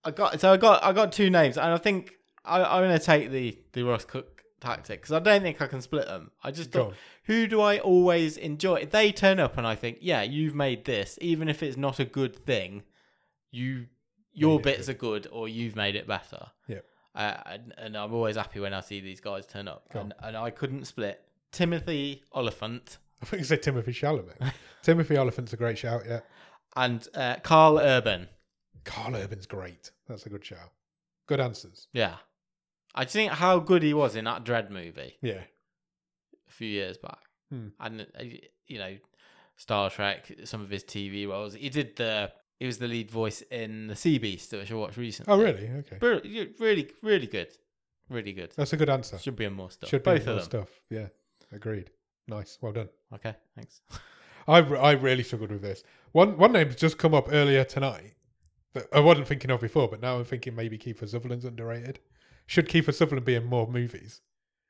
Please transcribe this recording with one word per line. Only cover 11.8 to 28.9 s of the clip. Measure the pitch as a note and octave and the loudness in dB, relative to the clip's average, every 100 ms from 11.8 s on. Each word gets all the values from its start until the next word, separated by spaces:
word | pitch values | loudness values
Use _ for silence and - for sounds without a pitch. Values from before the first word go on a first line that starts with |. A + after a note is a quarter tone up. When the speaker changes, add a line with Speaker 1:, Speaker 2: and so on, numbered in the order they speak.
| C#3 B2+ | -4 -2
Speaker 1:
a | |
good | B2+ C3+ C3 | -4 -2 -4
thing. | - - A2+ F#2 G2+ - _ _ _ _ _ _ | -4 -4 -2 -4 -12 -18 _ _ _ _ _ _
You, | A#2+ C3 C3 A#2+ _ _ _ _ | -8 -8 -8 -12 _ _ _ _
your | - D3+ D3+ | 0 4 4
Speaker 2:
Made | |
it | |
Speaker 1:
bits | C#3 C3+ C3+ | 2 -2 -4
Speaker 2:
good. | A2+ | -6
Speaker 1:
are | |
good, | A#2+ G#2+ - | -4 -6 -8
or | A#2 A2+ | -10 -8
you've | A2+ A#2 G#2+ | -6 -6 -2
made | G2+ | -4
it | G2+ - | -4 -6
better." | F#2+ - - - _ - | -8 -8 -18 -20 _ -14
Speaker 2:
Yep. | G2 - _ _ | -14 -14 _ _
Speaker 1:
Uh, | - G#2 - - | -8 -6 -6 -12
and, | G2+ A#2+ - | -16 -18 -16
and | A2 G#2+ | -12 -10
I'm | G#2 | -6
always | A#2 A2+ G#2+ | -2 -2 -4
happy | G2 G2+ | -8 -8
when | G2 | -8
I | F#2+ | -8
see | - G2+ | -10 -12
these | F#2+ F#2 | -12 -12
guys | G#2 G2 | -10 -10
turn | - G2+ G2 | -10 -14 -14
up. | - _ | -14 _
Speaker 2:
Go | G#2+ | -12
on. | |
Speaker 1:
And, | G2+ - A2 | -12 -14 -12
and | A2 | -8
I | A#2 | -8
couldn't | A2+ C3+ C3+ | -8 -8 -8
split | B2+ - G#2 - _ _ _ | -10 -8 -8 -8 _ _ _
Timothy | - E3+ E3+ F3 D3+ C#3+ C3+ _ | -2 0 0 -4 -4 -4 -8 _
Olyphant. | C3+ A#2 - A2 A#2+ - - _ _ | -4 -4 -6 -10 -10 -14 -20 _ _
Speaker 2:
I | - | -8
think | G3 | -6
you | |
said | C#3 D#3 | -2 0
Timothy | D3 B2+ A#2+ | 0 -4 -6
Chalamet. | A#2 D3 D3 - - C3 - - | -4 -2 -2 -6 -8 -6 -6 -18
Speaker 1:
<laughs> | - | -2
Speaker 2:
Timothy | - F3 D3+ D3 | 2 2 4 2
Olyphant's | B2 - A#2+ | 2 -2 -10
a | A2+ | -6
great | A#2 G#2+ | -4 -4
shout, | A#2+ A#2 A#2 | -6 -6 -6
yeah. | A#2 - _ - _ _ C3 | -10 -12 _ -20 _ _ -2
Speaker 1:
And, | B2+ A2+ - - | -2 -2 -8 -6
uh, | B2 - | -4 -4
Karl | - D#3+ D#3 D3+ | 6 8 10 8
Urban. | C#3+ B2+ A2 F2+ F2+ - _ _ _ - | 6 4 2 -4 -8 -20 _ _ _ -20
Speaker 2:
Karl | - | -14